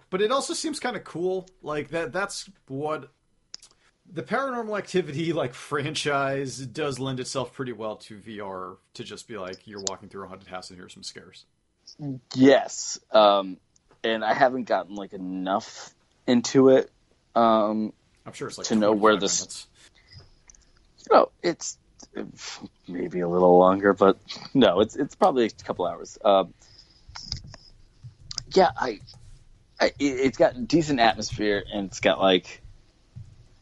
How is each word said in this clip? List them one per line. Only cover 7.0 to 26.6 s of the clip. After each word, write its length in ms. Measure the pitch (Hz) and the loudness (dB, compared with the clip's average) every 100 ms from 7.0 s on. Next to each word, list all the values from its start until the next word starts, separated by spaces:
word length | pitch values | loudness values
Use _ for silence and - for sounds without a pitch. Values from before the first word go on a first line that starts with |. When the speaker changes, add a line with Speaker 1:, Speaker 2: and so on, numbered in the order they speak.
| 135 127 | -6 -8
Speaker 1:
itself 320 | 123 139 123 | -6 -8 -8
pretty 200 | - 123 | -8 -10
well 240 | 107 110 104 | -8 -10 -10
to 200 | - 104 | -16 -20
V 220 | 101 104 | -16 -12
R, 380 | 101 92 92 95 _ | -12 -10 -12 -16 _
to 100 | - | -18
just 240 | 104 101 - | -16 -16 -14
be 80 | 104 | -12
like, 300 | 92 92 110 | -12 -14 -16
you're 160 | 101 95 | -8 -6
walking 200 | 92 98 | -6 -14
through 160 | 98 | -18
a 40 | 92 | -16
haunted 200 | 95 95 | -18 -16
house 220 | 92 - | -16 -16
and 80 | 90 | -20
here's 160 | 90 | -20
some 80 | 95 | -18
scares. 420 | 92 - 87 - _ _ _ _ - - 143 131 _ | -18 -18 -20 -20 _ _ _ _ -20 -14 -12 -12 _
Speaker 2:
Yes. 640 | 131 135 123 - - - - _ | 4 6 6 2 -10 -12 -14 _
Um, 480 | 110 104 101 95 90 _ _ _ _ | 6 6 4 0 -12 _ _ _ _
and 220 | 113 113 | -4 -4
I 80 | 110 | -2
haven't 320 | 117 131 127 | 2 2 0
gotten, 300 | 107 101 85 | -2 -4 -4
like, 180 | 101 98 | -12 -12
enough 800 | 98 92 92 92 101 - - - _ _ _ - | -12 -10 -8 -2 -2 -4 -14 -20 _ _ _ 0
into 440 | 120 - 135 131 | 0 4 6 8
it, 200 | 131 - _ _ _ _ | 6 2 _ _ _ _
um, 580 | 117 113 110 107 107 107 - _ _ | 2 4 4 2 -2 -6 -8 _ _
Speaker 1:
I'm 80 | 120 | -20
sure 160 | - 127 | -14 -14
it's, 80 | - | -10
like, 120 | 92 | -2
Speaker 2:
to 80 | 113 | 2
know 160 | 104 | 2
where 200 | 107 107 | 4 4
Speaker 1:
twenty-five 80 | 101 | 4
Speaker 2:
this 200 | 95 - | 0 -4
Speaker 1:
minutes. 260 | 92 - - _ - _ _ - - _ _ _ _ _ _ _ - | -6 -14 -18 _ -20 _ _ -20 -20 _ _ _ _ _ _ _ 2
Speaker 2:
You 80 | 440 | 4
know, 120 | - _ | 4 _
it's 380 | - - - - _ _ - - 98 - - - - _ - | -4 -4 -10 -14 _ _ -16 -14 -14 -14 -18 -16 -18 _ -14
maybe 320 | 90 87 90 | -10 -6 -4
a 80 | 87 | -2
little 300 | 87 90 90 | 4 8 8
longer, 340 | 92 95 101 | 8 6 2
but 260 | 95 98 - - - - | 6 4 4 -4 -18 -2
no, 260 | 139 107 90 | 4 6 6
it's, 160 | 110 - | 0 0
it's 180 | 143 | -6
probably 320 | - 190 131 107 | 2 2 4 0
a 40 | |
couple 360 | - - - 87 | -4 -10 -6 -6
hours. 320 | 85 - - | -6 -14 -2
Um, 280 | 107 98 87 _ | 4 4 2 _